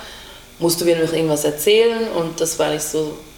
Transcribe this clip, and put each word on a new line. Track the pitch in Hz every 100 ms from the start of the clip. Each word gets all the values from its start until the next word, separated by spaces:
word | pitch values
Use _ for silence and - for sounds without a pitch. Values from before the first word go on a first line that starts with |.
| - - - - - -
Musst | 170 165
du |
mir | 175 165
noch | 160
irgendwas | 160 160 151
erzählen?“ | 151 147 208 214 233 226 220
Und | 170 165 165
das | 160 -
war | 151
nicht | 151
so, | - 156 151 - -